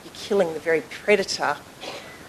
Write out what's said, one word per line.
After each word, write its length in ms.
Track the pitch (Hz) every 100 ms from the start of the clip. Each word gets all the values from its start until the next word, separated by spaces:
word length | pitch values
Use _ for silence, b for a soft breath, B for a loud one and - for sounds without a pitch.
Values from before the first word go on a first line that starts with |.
you're 100 | -
killing 400 | - - 202 175
the 60 | 160
very 180 | 165 160
predator 760 | - - - 208 190 - 139 151 - - B B B B